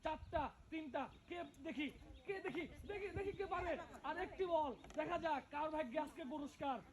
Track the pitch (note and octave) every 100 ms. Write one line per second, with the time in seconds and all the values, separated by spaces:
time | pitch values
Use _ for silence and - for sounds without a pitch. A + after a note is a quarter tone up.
0 | D#4 D#4 - E4 C4+ - - D#4+ D#4 C4
1 | B3 - - F4 D4 - D4 A#3+ C#4+ -
2 | - - - F#4+ F#4 D4+ D#4 - - G4+
3 | G4 F#4 G4 F#4 G4 F#4 E4+ D#4 E3 A#3+
4 | C4 D#4+ F#4+ F4+ F#4 E4 D4 A3 - -
5 | D#4 E4+ D#4+ C#4+ - D4 D#4 D#4 C#4+ C#4+
6 | D4 - D4 D4+ C#4+ - C#4+ B3 -